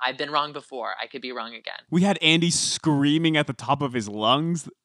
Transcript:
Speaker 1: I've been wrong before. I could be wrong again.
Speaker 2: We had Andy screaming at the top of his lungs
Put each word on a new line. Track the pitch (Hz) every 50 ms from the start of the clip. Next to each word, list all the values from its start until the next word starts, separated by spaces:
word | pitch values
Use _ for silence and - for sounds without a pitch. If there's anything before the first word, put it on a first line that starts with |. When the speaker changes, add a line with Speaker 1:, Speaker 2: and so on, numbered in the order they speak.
Speaker 1:
I've | 127 131 135
been | 135 147 143
wrong | 151 147 147 147
before. | 143 143 - - 135 123 110 104 95 -
I | 117
could | - - 127
be | 127 127
wrong | 123 123 113 117 117
again. | 110 - - - - - _
Speaker 2:
We | 156 180
had | 190 202 185 -
Andy | 165 156 160 170 170 170
screaming | - - - - - - - 160 147 139 143 147 151 160 165 165 156
at | 147 143
the | - 127
top | - 117 123 143 139
of | 147 127 123
his | 120 104 104
lungs | 104 107 107 113 131 147 160 170 175 156 - - - _